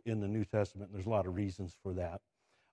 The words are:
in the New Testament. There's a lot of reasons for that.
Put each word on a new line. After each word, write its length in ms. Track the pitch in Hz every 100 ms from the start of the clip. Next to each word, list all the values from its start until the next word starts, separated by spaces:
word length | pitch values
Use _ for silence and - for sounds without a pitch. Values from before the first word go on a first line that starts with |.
| 117
in 140 | 110
the 80 | 101
New 160 | 110
Testament. 460 | 101 110 101 98 98
There's 160 | 101 92
a 40 |
lot 160 | 107 92
of 80 |
reasons 420 | 90 101 92 90 -
for 100 | 98
that. 260 | 92 87 87 - _ _ _ _